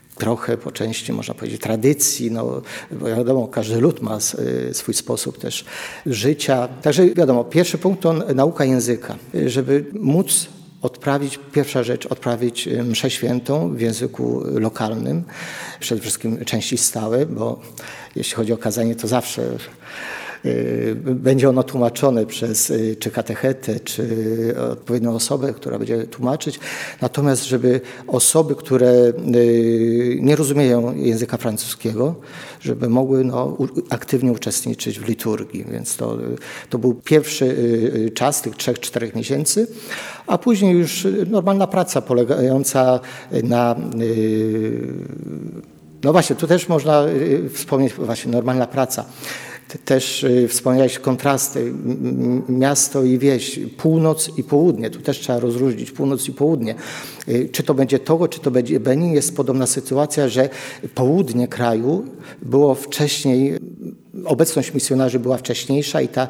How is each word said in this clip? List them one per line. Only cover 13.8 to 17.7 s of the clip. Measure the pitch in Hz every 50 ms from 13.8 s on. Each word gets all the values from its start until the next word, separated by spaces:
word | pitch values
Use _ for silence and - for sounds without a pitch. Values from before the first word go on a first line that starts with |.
języku | 113 113 110 110 123 110 - - 123 120 123 127 -
lokalnym, | - 69 117 110 110 - - 113 107 113 110 113 131 151 170 175 - - - - - - - - - - -
przede | - - 117 104
wszystkim | - 110 - - - 113 113 - 120
części | - 120 110 - - 127 117
stałe, | - - - 113 107 110 117 127 151
bo | 165 - - 113 117 117 - - -